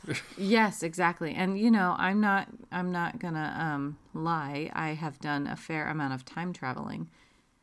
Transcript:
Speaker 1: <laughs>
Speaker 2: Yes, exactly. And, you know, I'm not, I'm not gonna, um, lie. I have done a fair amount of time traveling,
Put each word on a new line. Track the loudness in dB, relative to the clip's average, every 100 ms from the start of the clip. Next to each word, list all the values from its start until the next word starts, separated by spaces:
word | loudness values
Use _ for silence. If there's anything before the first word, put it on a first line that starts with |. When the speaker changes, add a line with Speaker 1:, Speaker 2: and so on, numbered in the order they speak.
| -8
Speaker 1:
<laughs> | -6 -8 -2
Speaker 2:
Yes, | 4 6 6 2
exactly. | -4 2 2 2 -2
And, | 0 0 4
you | 6
know, | 6 6 2
I'm | 2 4
not, | 4 2 0 -10 -8
I'm | -4 -2
not | -2 -2 -4
gonna, | -4 -2 -4 -2
um, | -2 -2 -4 -6 -10
lie. | -4 0 0 -2 -4 -4
I | -2 -2
have | -2 -4 -4
done | -2 -2 -2
a | -6
fair | -4 -4 -2
amount | -2 -2
of | -4 -6
time | -6 -6
traveling, | -4 -6 -4 -6 -6 -8 -12 _ _ _ _